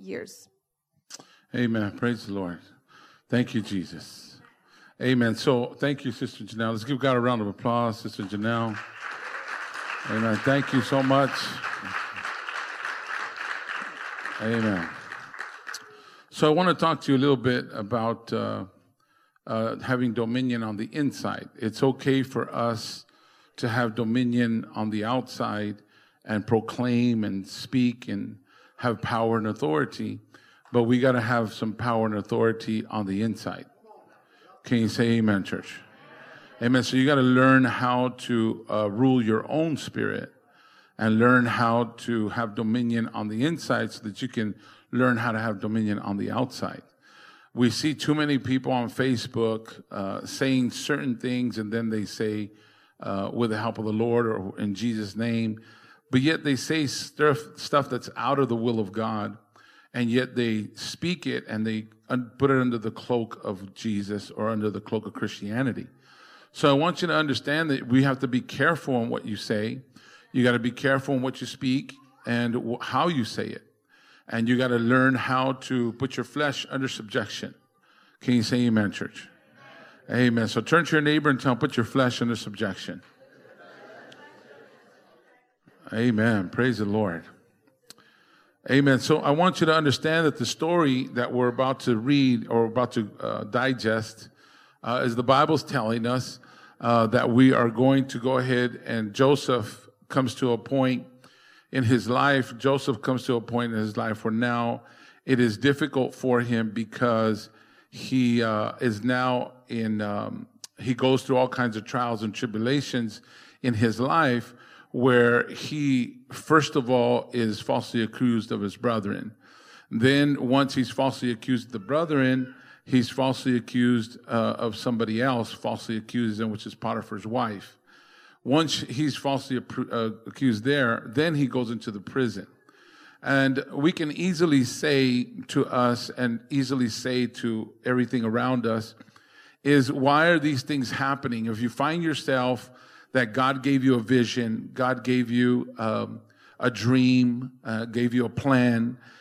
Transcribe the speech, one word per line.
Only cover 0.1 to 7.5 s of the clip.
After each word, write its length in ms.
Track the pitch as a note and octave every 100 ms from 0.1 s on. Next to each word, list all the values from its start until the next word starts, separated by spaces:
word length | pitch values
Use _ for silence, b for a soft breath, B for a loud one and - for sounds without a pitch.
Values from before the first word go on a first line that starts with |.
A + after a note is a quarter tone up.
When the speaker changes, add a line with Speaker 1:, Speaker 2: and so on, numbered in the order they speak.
| - - - - _ _ _ _ _ - - b b b
Speaker 2:
Amen. 380 | - A#2+ A2+ G#2
Praise 340 | - A#2+ A2+ G2+
the 80 |
Lord. 260 | G2 F2+ E2+ - _ _ b b b b
Thank 240 | A#2+ B2
you, 80 | A2+
Jesus. 800 | G2+ G2 D#2+ - - - - - - _ b b b b
Amen. 360 | B2+ B2+ A#2 A2
So, 400 | D3+ B2 B2+ -
thank 260 | C#3+ C#3
you, 80 | C3
Sister 340 | G#2+ A#2 - G#2
Janelle. 260 | A2+ A2+
Let's 120 | A2+
give 160 | A2+ C3
God 160 | C3+ B2
a 40 |
round 220 | B2 A#2
of 60 |
applause, 520 | G2+